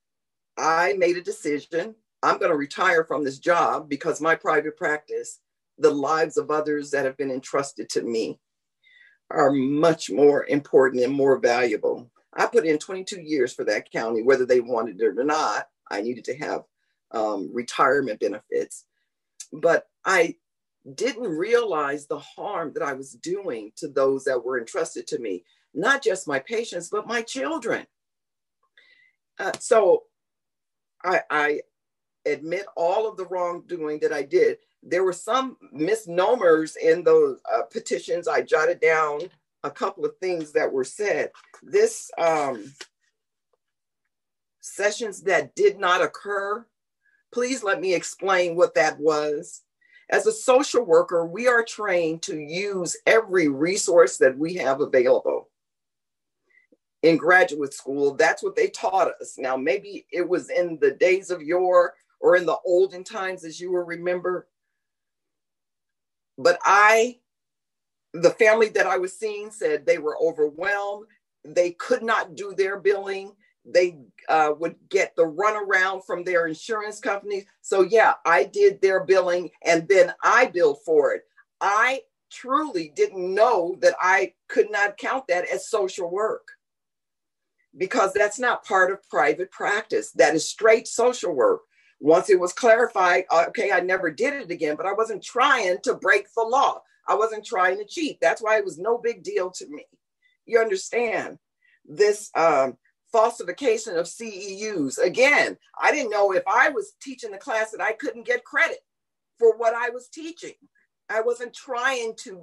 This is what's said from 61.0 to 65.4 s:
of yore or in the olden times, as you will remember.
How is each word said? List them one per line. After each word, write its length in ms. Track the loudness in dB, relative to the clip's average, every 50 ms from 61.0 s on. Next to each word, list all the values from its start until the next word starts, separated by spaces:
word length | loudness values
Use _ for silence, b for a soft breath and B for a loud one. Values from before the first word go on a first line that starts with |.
| 2 2 2 2 -2 -6
of 120 | -8 -8
yore 520 | -4 -2 -2 0 2 4 4 4 4 2 -2 _ _ _ _ 0
or 180 | 4 4 4
in 80 | 4 4
the 140 | 0 -2 -2 0
olden 380 | 2 4 4 4 2 0 -8 -16
times, 400 | -12 -10 -8 -6 -6 -8 -8 -12
as 160 | -14 -14 -10
you 100 | -8 -4
will 140 | -4 -4 -4
remember. 640 | -6 -8 -6 -4 -4 -4 -2 -2 -4 -4 -6 -8 _ _ _ _ _ _ _ _ _ _ _ _ _ _ _ _ _ _ _